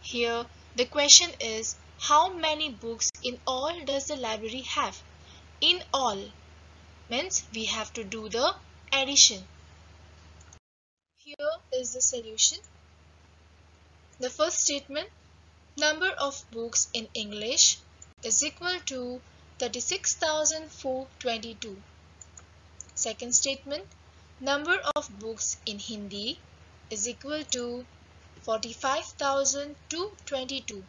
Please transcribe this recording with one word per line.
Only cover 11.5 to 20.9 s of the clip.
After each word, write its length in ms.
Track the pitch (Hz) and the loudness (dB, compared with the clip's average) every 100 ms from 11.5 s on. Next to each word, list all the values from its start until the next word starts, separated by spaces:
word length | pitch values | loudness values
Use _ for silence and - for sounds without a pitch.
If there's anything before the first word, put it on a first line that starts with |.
| 659 - | -4 -4
is 220 | 508 494 | -4 -4
the 80 | 508 | 0
solution. 560 | - 508 453 440 - 330 - - - - - - - - - - - - - - - - | 0 0 -8 2 2 2 -14 -20 -20 -20 -20 -20 -20 -20 -20 -20 -20 -20 -20 -20 -20 -6
The 100 | 254 | -6
first 300 | - 320 - | 0 0 2
statement, 500 | - 285 - 285 392 - - - - - - - | 0 0 -4 -8 -8 -14 -20 -20 -20 -20 -18 0
number 320 | 302 311 370 | 2 4 0
of 340 | - 277 277 - | 0 -4 -4 -12
books 380 | 226 233 - - | -10 -2 0 0
in 140 | 233 220 | -4 -6
English 640 | 233 208 208 214 302 - - - - - - | -8 -8 -6 -2 4 4 4 -8 -20 -20 -10
is 200 | 226 226 | -2 0
equal 360 | 302 - 349 359 - | 0 -2 -4 -2 -4
to 340 | 262 247 247 - - - - | -6 -6 -10 -14 -20 -20 -6
thirty-six 560 | 240 247 277 370 - - | -6 -4 -4 -2 -2 0
thousand 560 | 320 311 302 311 311 | 0 2 0 0 -8
four 360 | - 269 | -8 -4